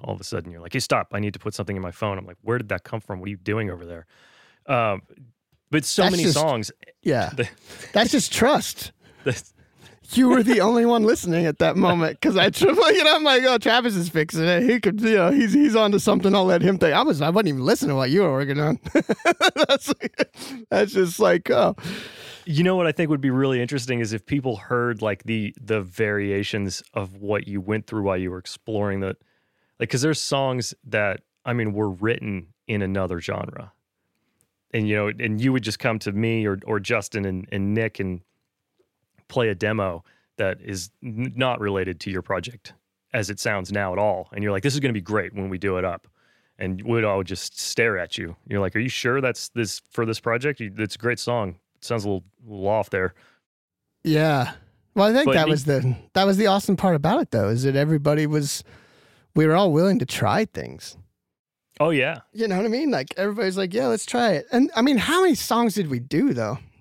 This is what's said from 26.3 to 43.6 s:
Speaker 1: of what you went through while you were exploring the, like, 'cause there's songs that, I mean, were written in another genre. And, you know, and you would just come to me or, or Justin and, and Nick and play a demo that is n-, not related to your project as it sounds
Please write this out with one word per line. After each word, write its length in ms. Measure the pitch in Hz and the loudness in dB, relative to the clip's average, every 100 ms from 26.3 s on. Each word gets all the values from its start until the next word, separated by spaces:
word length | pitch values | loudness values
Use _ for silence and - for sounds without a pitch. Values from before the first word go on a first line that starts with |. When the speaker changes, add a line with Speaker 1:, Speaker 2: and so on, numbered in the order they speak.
| 98 101 107 95 - - - | -2 -2 -4 -4 -6 -10 -8
Speaker 1:
of 220 | 95 98 | -8 -10
what 300 | 101 104 101 | -4 -4 -4
you 140 | 98 | -8
went 240 | 95 107 107 | -4 -4 -4
through 160 | 107 | -4
while 160 | 98 92 | -2 -2
you 140 | 92 | -4
were 80 | 92 | -8
exploring 600 | - - - 107 101 98 | -14 -16 -6 -2 -2 -2
the, 160 | 95 - _ _ _ _ _ _ | -4 -8 _ _ _ _ _ _
like, 100 | 120 | -4
'cause 100 | 131 | 0
there's 180 | 147 151 | 0 -2
songs 540 | - 139 135 127 117 - 120 | -2 0 0 -2 -6 -10 -4
that, 360 | 107 104 95 _ _ - | -2 0 -4 _ _ -4
I 80 | |
mean, 180 | 120 110 | -2 -2
were 180 | 101 104 | -2 -2
written 580 | 90 107 - 110 95 82 _ - | -2 -2 -2 -4 -8 -10 _ -6
in 140 | 107 | -4
another 400 | 95 95 92 87 | -2 -2 -2 -4
genre. 500 | - 101 - - 107 _ _ _ _ _ _ _ _ _ _ | -6 -6 -8 -12 -18 _ _ _ _ _ _ _ _ _ _
And, 160 | 117 107 | -2 0
you 60 | 104 | 0
know, 120 | 104 | -2
and 320 | 110 117 107 | -2 -4 0
you 140 | 131 | 2
would 80 | 131 | 0
just 140 | 110 - | -2 -4
come 220 | 123 113 | -2 -2
to 120 | - | -4
me 340 | 101 113 113 107 | -2 0 0 -2
or, 100 | 98 104 | -4 -4
or 140 | 107 | -4
Justin 460 | 95 117 101 110 98 | -2 -4 -2 -6 -4
and, 220 | 92 92 | -6 -6
and 240 | 101 98 107 | -4 -2 0
Nick 240 | 110 - | -2 -4
and 220 | 95 90 _ _ _ _ _ _ _ _ _ _ _ | -8 -8 _ _ _ _ _ _ _ _ _ _ _
play 220 | - 117 | -2 -2
a 60 | 92 | 0
demo 480 | 104 110 95 85 - _ _ - | -2 0 -2 -6 -14 _ _ -4
that 220 | 98 92 | -4 -4
is 280 | 95 95 90 _ | -8 -10 -10 _
n-, 300 | 127 110 127 120 | -12 -8 -8 0
not 240 | 131 120 | 0 0
related 380 | 104 98 92 87 | -2 -2 -4 -6
to 80 | - | -6
your 120 | 95 | -8
project 500 | - 92 87 120 - - _ _ _ | -4 -6 -6 -16 -20 -20 _ _ _
as 160 | 123 98 | -6 -4
it 100 | 104 | -4
sounds 320 | 120 101 | -4 -4